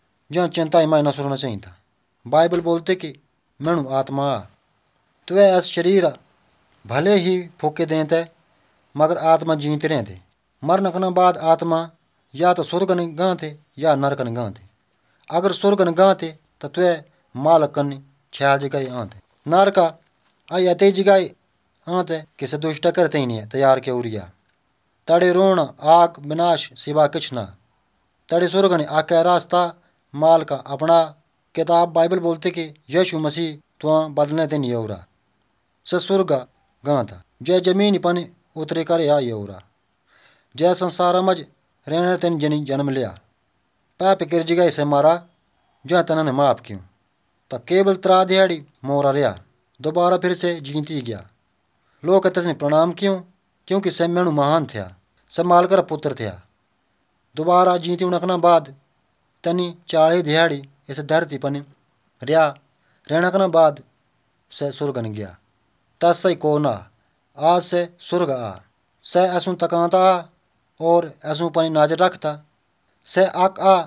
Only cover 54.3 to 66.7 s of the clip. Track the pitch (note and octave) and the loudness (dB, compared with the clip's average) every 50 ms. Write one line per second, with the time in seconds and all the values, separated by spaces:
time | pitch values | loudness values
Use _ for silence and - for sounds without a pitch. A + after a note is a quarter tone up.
54.3 | D3+ D3 C#3 C#3+ D#3 E3 D3 A#2 - G#2+ F#2+ F#2 F#2+ _ _ _ _ _ _ _ | 0 0 2 2 2 0 0 -2 -8 -10 -12 -12 -16 _ _ _ _ _ _ _
55.3 | - - E3+ F3+ F3 F3 F3+ F#3 F#3+ F#3+ F3 - D#3 D3+ - D3 C3 - A2+ G2+ | -6 -4 2 4 6 6 6 6 2 2 2 0 -6 -6 -6 -6 -6 -6 -8 -10
56.3 | F2+ F2+ _ _ _ _ _ _ _ _ _ _ _ _ _ _ _ _ _ _ | -10 -12 _ _ _ _ _ _ _ _ _ _ _ _ _ _ _ _ _ _
57.3 | _ D3+ D#3 E3 F3+ F3+ F3+ F#3 F3+ F3 D#3+ E3+ F3 F3 F#3 F3+ F3+ E3+ F3 F3+ | _ -6 0 2 4 4 4 4 2 0 -2 -4 -4 -4 -2 -2 -2 -2 -2 -2
58.3 | F#3 F3 E3 F3 E3+ E3 D3+ C#3 - _ _ _ _ _ _ _ _ _ _ _ | -2 2 4 4 4 4 2 -2 -12 _ _ _ _ _ _ _ _ _ _ _
59.3 | _ _ - E3+ E3+ F3+ F3+ F3 E3+ - _ - - D#3+ D#3 D#3+ E3+ F3+ E3 D3 | _ _ -6 -4 -2 -2 -4 -6 -8 -14 _ -4 0 2 4 4 4 2 0 0
60.3 | D3+ D#3+ E3 E3 D3 C#3 C#3 - _ _ _ - C#3 D3 D3 C#3 D#3 E3 E3 D3 | 2 2 2 2 0 -4 -10 -16 _ _ _ -14 -12 -12 -4 -2 0 0 0 -2
61.3 | D3 C3 D3+ C#3+ C#3 C#3 C#3+ - _ _ _ _ _ _ _ _ _ _ - B2+ | -8 -8 -6 -6 -6 -6 -10 -14 _ _ _ _ _ _ _ _ _ _ -6 0
62.3 | D3+ D#3+ D#3 D3 C3+ - _ _ _ _ _ _ _ _ _ - D3 E3 F3 F3+ | 2 2 2 2 0 -6 _ _ _ _ _ _ _ _ _ -4 -2 -2 0 0
63.3 | F3+ G3 G3 F#3 E3 E3 D#3+ D3+ C#3+ - - _ _ _ _ _ _ _ _ _ | 0 0 0 2 4 4 4 4 2 -2 -12 _ _ _ _ _ _ _ _ _
64.3 | _ _ _ _ - - C#3+ C#3+ C3+ - D3 C#3+ B2+ B2 A2+ A2 G#2 G#2 G2+ F#2 | _ _ _ _ -12 -10 -8 -8 -6 -6 -6 -6 -4 -6 -8 -8 -10 -10 -12 -14
65.3 | F2+ _ _ _ _ _ _ _ _ _ _ _ _ _ - E3+ E3+ - - F#3+ | -16 _ _ _ _ _ _ _ _ _ _ _ _ _ 2 2 2 2 0 -2
66.3 | E3+ - - D3+ D3 D3 D3 C#3 | -2 0 0 0 0 0 0 -2